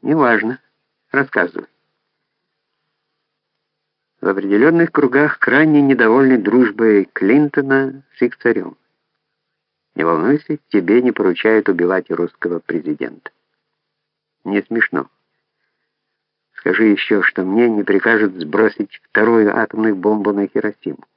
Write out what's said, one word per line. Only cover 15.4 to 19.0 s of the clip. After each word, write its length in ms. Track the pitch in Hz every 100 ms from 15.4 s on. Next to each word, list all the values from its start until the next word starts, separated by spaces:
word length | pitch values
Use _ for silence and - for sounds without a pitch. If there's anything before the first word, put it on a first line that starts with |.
| _ _ _ _ _ _ _ _ _ _ _
Скажи 320 | - - 92 110
ещё, 380 | 101 - 104
что 200 | 87 -
мне 260 | 92 104 120
не 140 | 107
прикажут 500 | 98 98 92 110 107 92
сбросить 680 | 78 85 107 - 101 -